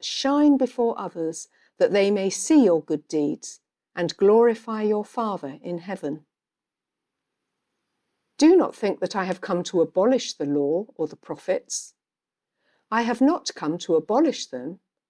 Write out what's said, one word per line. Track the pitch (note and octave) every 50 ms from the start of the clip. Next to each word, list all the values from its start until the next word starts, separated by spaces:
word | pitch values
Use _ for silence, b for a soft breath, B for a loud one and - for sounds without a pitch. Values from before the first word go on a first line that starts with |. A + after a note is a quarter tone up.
shine | - - - - - C4+ C#4+ D4 D4 D4 C#4+ C4
before | C4 A#3+ - - A#3 A#3 - -
others, | G3 F3 - F3 E3 D#3+ E3 - - - _ _ _ _ _ -
that | F#3 -
they | F#3+ G3+ G3 G3+
may | G#3 G3 F#3+ F#3+
see | - - - - D#4 D4 B3
your | F#3+ E3+ D#3 D3+
good | - D#3 D3+ - -
deeds | D#3 D3+ D3 D3 D#3+ - - - - - _ _ _ _ _ _ _
and | F3 F3 D#3+ -
glorify | - G3 G3 G#3+ A3+ A#3 A#3+ A3 A3+ - - A3 G#3+ G#3+
your | G#3 G#3+ G#3 G#3
Father | - - B3 A3+ G#3+ G3 F3 - C3+ C#3 E3
in | - F3 F3 E3
heaven. | E3+ G3 F#3+ - - C#3+ D3 D3+ - _ _ _ _ _ _ _ _ _ _ _ _ _ _ _ _ _ _ _ _ _ _ _ _ _ _ _ _ _ _ _ _ _ _ _ _ _ _ _ _ _ _ -
Do | C#4+ D#4+ F#4+
not | F4+ A#3 - -
think | - A3+ G3 F3+ -
that | F#3 F3+ -
I | G3+ F#3
have | F#3+ F#3 -
come | - - F#3 F3 E3+
to | - - F3
abolish | D#3+ D#3 - F#3 G3 A#3+ G#3+ A#3 - - -
the | - D3+
law | C#3+ C#3+ D3 C#3+ C#3+ D#3 F3+ A3 - _
or | - D#3+ D#3
the | C#3
prophets. | - _ - D#3 - - - - - - - - - - - _ _ _ _ _ _ _ _ _ _ _ _ _ _ _ _ _ _ _ _
I | A3 A#3
have | A#3 A3+ A#3+ -
not | C4 D4 C4+ - - - -
come | - E3 D3 E3 F3
to | - - E3
abolish | D#3 D3+ - G#3+ C4 E4 C#4+ G3+ - -
them, | - - B2+ B2 D3+ F#3 - _ _ _ _ _ _